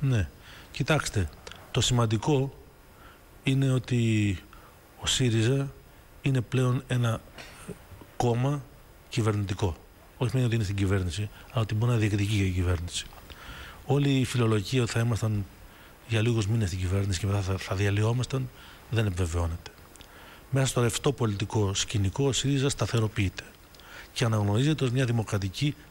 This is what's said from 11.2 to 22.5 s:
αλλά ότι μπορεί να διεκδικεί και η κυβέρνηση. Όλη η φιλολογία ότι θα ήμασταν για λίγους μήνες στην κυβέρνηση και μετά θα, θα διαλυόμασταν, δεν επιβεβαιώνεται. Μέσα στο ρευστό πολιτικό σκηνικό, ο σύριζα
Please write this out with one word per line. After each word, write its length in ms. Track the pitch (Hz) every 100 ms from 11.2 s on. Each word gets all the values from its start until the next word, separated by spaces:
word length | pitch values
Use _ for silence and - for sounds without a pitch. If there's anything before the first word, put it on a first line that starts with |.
| 101 - -
αλλά 100 | 120
ότι 140 | 104 107
μπορεί 160 | 120
να 60 | 120
διεκδικεί 400 | 107 104 101 107
και 80 | 95
η 60 |
κυβέρνηση. 540 | 92 90 87 87 - - - - - - - - - -
Όλη 240 | 139 143 135
η 60 | 123
φιλολογία 560 | 120 113 107 92 131
ότι 100 | 117
θα 80 | 117
ήμασταν 460 | 117 107 110 104 95 - - - - - -
για 140 | 113
λίγους 260 | 113 113 101
μήνες 200 | 113 98
στην 120 | 92
κυβέρνηση 400 | 92 98 101 90
και 60 | 98
μετά 160 | 101
θα, 160 | 92 95
θα 180 | - 95
διαλυόμασταν, 760 | 101 101 107 120 120 131 123 - - - -
δεν 160 | 113 104
επιβεβαιώνεται. 640 | 87 87 85 85 82 - - - - - - - - -
Μέσα 140 | 135 131
στο 140 | -
ρευστό 300 | 120 - 151
πολιτικό 600 | 131 117 98 104 110 98
σκηνικό, 540 | 98 - 107 95 - 139
ο 40 |
σύριζα 380 | 120 135